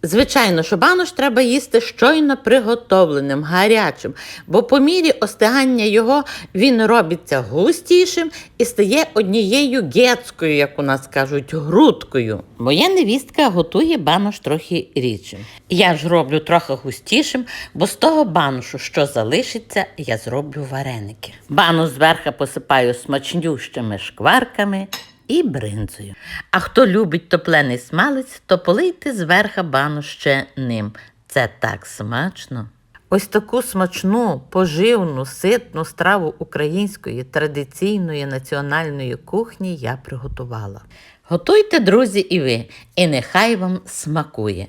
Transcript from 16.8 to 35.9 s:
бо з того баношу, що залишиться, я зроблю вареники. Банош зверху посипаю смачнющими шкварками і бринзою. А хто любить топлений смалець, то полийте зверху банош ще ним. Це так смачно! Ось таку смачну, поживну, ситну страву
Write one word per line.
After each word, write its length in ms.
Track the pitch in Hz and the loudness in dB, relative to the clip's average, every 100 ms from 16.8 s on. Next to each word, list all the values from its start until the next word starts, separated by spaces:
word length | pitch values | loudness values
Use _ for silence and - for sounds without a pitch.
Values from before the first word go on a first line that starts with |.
| 135 120 - 247 294 262 247 - - | -8 -12 -2 0 0 -4 -6 -12 -14
бо 140 | - 196 | -4 -4
з 80 | - | 2
того 300 | 302 311 262 | 2 2 2
баношу, 520 | 170 143 131 120 131 | 2 0 -2 -8 -12
що 280 | - - 143 | -6 -2 -2
залишиться, 800 | 123 110 165 254 226 226 208 - - | -2 0 -2 -2 -8 -6 -6 -6 -8
я 200 | 151 113 | -8 -6
зроблю 500 | - 131 147 139 135 | -4 -6 -6 -10 -8
вареники. 640 | 135 135 120 101 110 - - _ | -8 -8 -8 -12 -14 -18 -20 _
Банош 400 | 143 170 165 160 | 2 4 4 0
зверху 420 | 131 156 160 151 139 | 4 4 4 -2 -4
посипаю 560 | 139 - - 135 123 | -6 -6 0 2 2
смачнющими 1040 | 120 - 139 139 175 165 139 - - 113 101 | 0 -4 -4 -4 -4 -2 -4 -8 -8 -6 -6
шкварками 880 | - - 131 240 247 - 202 196 196 - - _ _ | -10 -4 2 2 0 -2 -2 -2 -6 -12 -16 _ _
і 140 | 294 | 0
бринзою. 720 | 302 131 107 104 104 - 101 95 - - - | 0 -2 -6 -6 -8 -10 -18 -18 -16 -16 -4
А 80 | 190 | -4
хто 280 | - - 247 | 0 4 4
любить 420 | 190 202 165 - | 4 0 -2 -2
топлений 480 | 170 170 160 143 123 | -2 2 2 2 -2
смалець, 640 | - 160 240 269 262 - _ | -4 0 0 0 -6 -16 _
то 140 | 185 | -2
полийте 540 | 180 196 359 349 294 | 2 0 0 -2 -8
зверху 500 | 233 156 180 208 - | -6 0 2 2 -2
банош 420 | 175 135 143 147 143 | -2 0 0 -4 -8
ще 400 | - 151 135 131 - | -6 0 0 -2 -8
ним. 340 | 127 117 104 - - _ _ | -6 -4 -6 -10 -20 _ _
Це 220 | 139 117 - | -2 -2 -4
так 260 | 113 101 - | -6 -6 -12
смачно! 840 | - 107 117 175 - - 123 107 _ _ - _ | -12 -6 -4 -6 -8 -14 -12 -12 _ _ -20 _
Ось 180 | 190 196 | -2 0
таку 340 | 214 208 240 | -4 -2 -4
смачну, 800 | 240 190 180 - 190 220 233 139 - | -4 -2 -2 -2 -2 0 0 -4 -4
поживну, 760 | 185 185 151 214 240 175 135 131 | 0 0 2 2 2 0 -4 -8
ситну 600 | - 185 240 - 156 | -4 0 0 -2 -8
страву 500 | 160 | -8